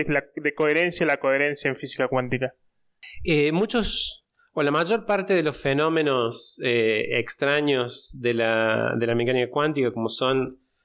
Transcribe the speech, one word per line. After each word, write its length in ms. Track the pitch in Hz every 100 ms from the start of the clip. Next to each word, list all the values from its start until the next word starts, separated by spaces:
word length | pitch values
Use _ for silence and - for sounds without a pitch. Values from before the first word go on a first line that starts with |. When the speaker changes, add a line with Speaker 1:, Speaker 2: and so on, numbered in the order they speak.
| 151
Speaker 1:
la 160 | 143 -
decoherencia, 720 | - 147 - 151 156 175 - 165
la 120 | 143
coherencia 500 | 135 135 147 143 143
en 80 | 127
física 320 | 135 - 127
cuántica? 460 | 131 123 127 127 - _ _ _ _ - -
Speaker 2:
Eh, 300 | - 151 147
muchos, 720 | 165 214 240 202 - - - _ _ _
o 120 | -
la 80 | 147
mayor 340 | 151 170 226 196
parte 280 | 202 190
de 100 | 185
los 120 | 151 135
fenómenos, 1000 | 143 139 156 160 147 131 113 117 - -
eh, 560 | 131 120 110 107 120 123
extraños 960 | 113 - 139 147 147 135 120 - - 139
de 140 | 120
la, 640 | 117 113 110 110 113 117 -
de 80 | 117
la 80 |
mecánica 340 | 117 117 127 123
cuántica, 440 | 147 151 143 123
como 160 | 117 113
son 500 | - 131 135 123 - _ _